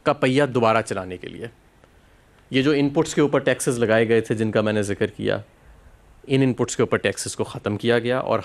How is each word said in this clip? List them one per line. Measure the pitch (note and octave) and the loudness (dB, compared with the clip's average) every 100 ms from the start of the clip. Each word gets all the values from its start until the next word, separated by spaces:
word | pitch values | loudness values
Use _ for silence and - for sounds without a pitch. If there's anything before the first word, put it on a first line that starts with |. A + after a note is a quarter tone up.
| D#3 | -2
का | |
पहिया | C#3+ C3 C3 C#3 | 0 2 2 2
दोबारा | B2 A2+ A2 | 2 2 2
चलाने | G#2+ G2+ F#2 F2+ | 0 -6 -8 -10
के | E2+ | -12
लिए। | E2 A2+ - _ _ _ _ _ _ _ _ - | -12 -14 -16 _ _ _ _ _ _ _ _ -4
ये | C3 | 0
जो | C#3 | 2
इनपुट्स | C#3+ C#3+ D#3+ D3+ | 2 2 0 0
के | - | 2
ऊपर | C#3+ C#3+ | 2 2
टैक्सेस | C3+ B2+ D3+ A#2+ | 0 0 0 0
लगाए | A2 A2 A2+ | 2 4 4
गए | A2+ | 2
थे | A2 | 0
जिनका | A2+ A2 A2 | -2 0 0
मैंने | G#2+ G#2+ | 0 0
जिक्र | G2+ G2 G#2 | -2 -2 -4
किया, | - G#2 G#2 - _ - - - - _ - - | -4 -4 -4 -6 _ -20 -20 -20 -20 _ -14 -2
इन | C3+ | 2
इनपुट्स | C3 A#2+ A#2+ | 2 0 -2
के | - | -2
ऊपर | A2+ A2 | 0 0
टैक्सेस | G2+ - G2+ | -2 -4 -8
को | - | -8
ख़त्म | A2 - G2+ G#2 | -8 -6 -6 -2
किया | A#2 A#2 | 0 0
गया | A#2+ B2+ | 0 -2
और | - A2 | -2 -2